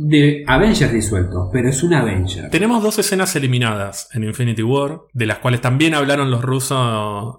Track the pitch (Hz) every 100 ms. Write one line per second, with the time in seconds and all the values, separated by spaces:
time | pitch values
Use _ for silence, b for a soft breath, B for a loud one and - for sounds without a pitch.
0 | 151 151 147 147 - 135 214 190 135 117
1 | - 98 90 90 92 127 123 143 170 156
2 | 110 92 90 - - 165 220 240 214 214
3 | - 190 185 151 135 123 117 104 98 -
4 | - 110 107 107 120 110 113 139 139 160
5 | - 117 107 104 127 120 127 135 160 151
6 | 139 143 135 120 127 131 131 135 120 110
7 | 107 104 110